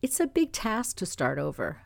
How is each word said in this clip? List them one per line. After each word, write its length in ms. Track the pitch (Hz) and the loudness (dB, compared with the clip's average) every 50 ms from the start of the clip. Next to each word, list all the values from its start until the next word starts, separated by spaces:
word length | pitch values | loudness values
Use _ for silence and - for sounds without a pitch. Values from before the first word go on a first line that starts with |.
| - | -4
It's 180 | 262 - - | -2 2 2
a 60 | 349 | 2
big 260 | 269 - 339 330 277 - | 2 4 2 2 2 0
task 440 | - - 226 214 226 240 - - | -2 -2 0 0 0 -2 -4 -4
to 100 | - 190 | -4 -6
start 320 | 180 - - 135 123 139 139 | -6 -2 0 2 2 2 2
over. 400 | 143 151 147 - 117 - - - - | -2 -4 -2 -2 -4 -4 -4 -6 -10